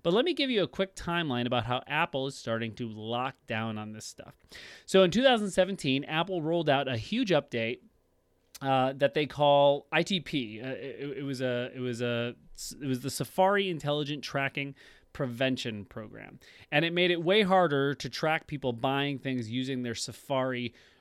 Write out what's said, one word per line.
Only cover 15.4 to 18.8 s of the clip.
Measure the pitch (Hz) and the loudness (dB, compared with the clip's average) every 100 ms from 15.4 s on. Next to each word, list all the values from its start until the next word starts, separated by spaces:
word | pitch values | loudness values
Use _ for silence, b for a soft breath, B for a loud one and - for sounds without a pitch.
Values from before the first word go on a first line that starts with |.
| 131 127 123 104 | 0 0 -4 -8
Program. | 95 - 104 110 98 - B B B | -10 -14 -14 -16 -18 -20 B B B
And | 151 | 0
it | 165 | 2
made | 175 180 | 2 2
it | 170 | 2
way | 165 208 | 4 4
harder | 190 190 170 139 139 | 6 6 6 4 2
to | 139 131 | 0 -6
track | - 156 160 - | -4 -2 -2 -4
people | 143 131 | -6 -4
buying | 117 | -2